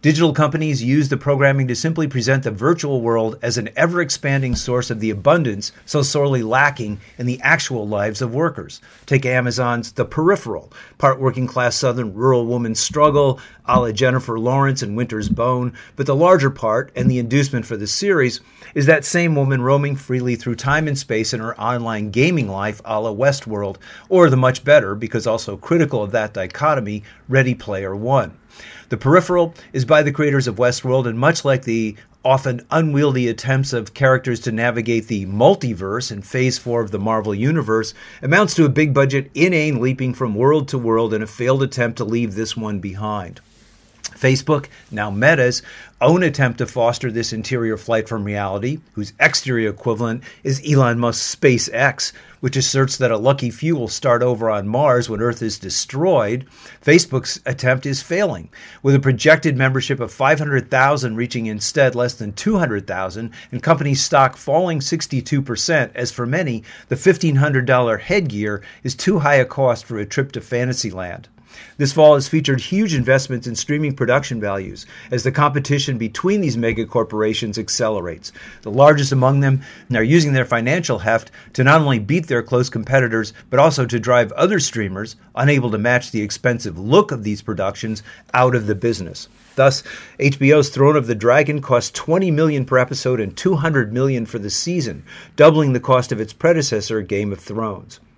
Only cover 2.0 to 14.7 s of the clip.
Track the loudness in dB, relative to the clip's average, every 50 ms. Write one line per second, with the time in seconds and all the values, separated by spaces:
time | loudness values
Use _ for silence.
2 | -4 -2 -2 -2 0 0 0 0 0 -4 -6 -2 0 0 0 0 0 -4 -2 -2
3 | 0 0 0 0 0 -2 -4 -6 -6 -4 -4 -4 -6 -6 -2 -2 -2 0 0 -2
4 | -4 -4 -6 -6 -4 -2 -2 0 0 -2 -4 -4 -4 -2 -2 -2 -2 -4 -6 -4
5 | -2 -4 -4 0 2 2 2 2 2 -2 -4 -6 -10 -12 -14 -16 _ -4 -2 -2
6 | -2 0 0 0 0 0 0 -2 -2 0 2 2 2 2 0 -2 -8 -8 -8 -10
7 | -12 -20 -14 -8 -6 -6 -6 -2 2 2 2 2 0 -4 -6 -6 -4 -4 -2 -2
8 | -2 -2 -2 -4 -6 -4 -2 -2 -2 -2 -4 -6 -14 -14 -16 -20 _ -20 -20 -20
9 | _ 0 0 0 0 0 0 0 0 0 -2 -2 -2 -2 -2 -4 -6 -8 -6 -6
10 | -6 -4 -2 0 2 2 2 0 -2 -8 -10 -10 -12 -16 -20 -20 -20 -20 _ _
11 | 2 2 2 2 0 -2 0 -2 -6 -4 -2 -2 -2 -2 -2 0 -2 -2 -2 -2
12 | -4 -6 -6 0 2 2 2 2 2 0 -2 -2 -2 -4 -4 -4 -6 -4 0 4
13 | 4 4 6 4 2 2 0 -2 -8 -20 -20 _ _ 2 2 2 2 2 0 2
14 | 2 2 2 0 -2 -4 -6 -4 -2 0 0 2 2 0